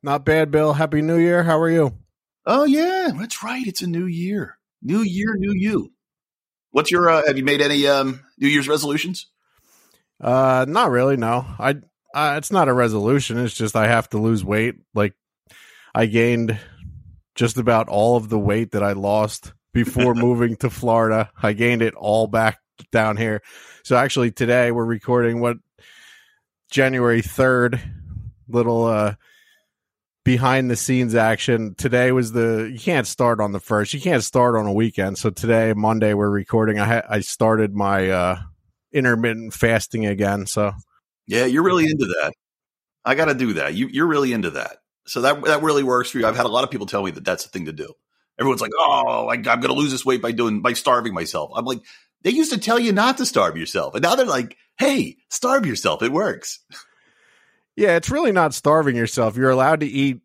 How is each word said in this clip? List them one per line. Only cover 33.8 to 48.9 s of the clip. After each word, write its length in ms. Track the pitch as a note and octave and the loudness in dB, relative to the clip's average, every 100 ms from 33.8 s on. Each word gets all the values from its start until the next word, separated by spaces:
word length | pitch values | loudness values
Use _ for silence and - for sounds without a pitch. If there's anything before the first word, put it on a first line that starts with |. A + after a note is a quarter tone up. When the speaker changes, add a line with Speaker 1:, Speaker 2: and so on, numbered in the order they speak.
| G#2 | -2
Speaker 1:
You 60 | D3 | -4
can't 220 | E3+ C#3+ | 0 0
start 340 | G#2 C3 B2 A2+ | 0 2 2 2
on 100 | G#2+ | 0
a 60 | |
weekend. 420 | G2+ A2+ - F#2+ G2 | 0 0 0 -4 -2
So 140 | A2+ | -4
today, 420 | F#2+ A2+ A2+ A2+ | -4 0 2 2
Monday, 380 | G#2 G#2+ A2 G#2+ | 0 0 2 2
we're 160 | G#2 G#2 | 2 0
recording. 500 | G2+ F#2+ A2+ A2 G#2 | -2 -2 0 0 0
I 60 | |
ha-, 220 | G2+ A#2 - | 0 0 0
I 120 | G#2+ | -4
started 540 | - - A2+ A2 G#2+ | -4 0 2 2 0
my, 360 | G2+ G2 G2 F#2 | 0 0 0 0
uh, 280 | F#2 F2+ F2+ - _ _ _ _ | 0 0 -2 -8 _ _ _ _
intermittent 640 | D3 B2+ A#2 A#2 A2+ A2+ | -2 0 2 0 -4 -10
fasting 500 | - A#2 A2+ - A#2 | -2 0 0 -2 -4
again. 400 | G#2+ G2 G2+ G2+ | -2 0 -2 -2
So 280 | G2 - G#2 G2 - _ _ _ - | -4 -2 -4 -4 -18 _ _ _ -4
Speaker 2:
Yeah, 200 | A2+ B2+ | 0 2
you're 160 | C3+ | 2
really 220 | F3+ F3+ | 2 2
into 200 | D#3 D#3 A2 E2+ | 2 0 -2 -2
that. 140 | D2 - _ _ _ _ _ _ - | -4 -6 _ _ _ _ _ _ -2
I 80 | |
gotta 180 | C3+ D#3 | 0 2
do 220 | C3 B2+ | 0 0
that. 180 | E2+ C#2+ | -2 -4
You, 160 | E2+ C3 | -4 -4
you're 180 | C3 E3 | -2 0
really 280 | D3 C3+ | 2 0
into 160 | A#2 F2+ | 0 -2
that. 280 | D2 - - _ _ - | -6 -10 -14 _ _ -10
So 160 | C3 | -2
that, 200 | B2+ D3 | 0 0
that 180 | D3 D3+ | 0 0
really 200 | D#3 C#3+ | 2 0
works 280 | C3 B2 A#2+ | 2 0 0
for 80 | C3 | -2
you. 80 | A2 | -2
I've 100 | A2+ | 0
had 80 | |
a 60 | A#2 | 0
lot 140 | A2+ | 0
of 60 | C3 | -2
people 160 | B2 G2 | -6 -6
tell 160 | G#2 | -4
me 80 | G2 | -6
that 120 | D2+ | -6
that's 200 | - F2+ | -6 -6
the 60 | - | -8
thing 140 | F#2+ | -12
to 80 | D#2 | -12
do. 220 | D#2 C#2+ - _ _ _ - | -12 -14 -16 _ _ _ -4
Everyone's 220 | C3+ A#2 | -2 -2
like, 120 | A2 D3+ | -4 0
"Oh, 500 | D#3 | 0